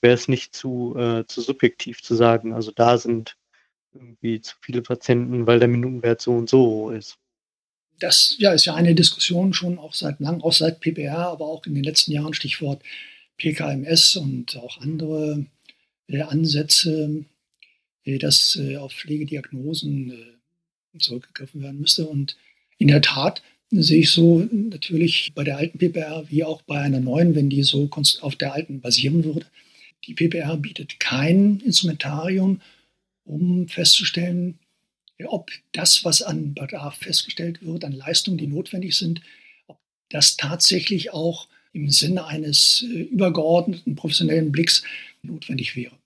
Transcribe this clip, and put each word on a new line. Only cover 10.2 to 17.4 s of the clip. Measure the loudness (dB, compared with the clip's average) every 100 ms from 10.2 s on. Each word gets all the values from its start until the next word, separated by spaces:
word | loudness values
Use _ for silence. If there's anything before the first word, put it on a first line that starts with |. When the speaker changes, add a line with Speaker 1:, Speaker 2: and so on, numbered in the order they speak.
| -4 -2
Speaker 2:
auch | 0
seit | 2 2 -2
P | -6
P | -4
R, | -6 -4 -6
aber | -6 -8
auch | -10
in | -6 -4
den |
letzten | 0 0 0
Jahren, | 0 -4
Stichwort | -6 -6 -6 -4 -6 -10 -18 -18 -20 _ _
P | -4
K | -2 -4
M | -4
S | 0 4 4 2
und | -4 -6 -8 -10
auch | -12 -10
andere, | -8 -6 -6 -4 -4 -4 -8 _ -20 _ _ _ _
äh, | -6
Ansätze, | -2 0 0 0 0 0 0 -2 -4 -6 -10 _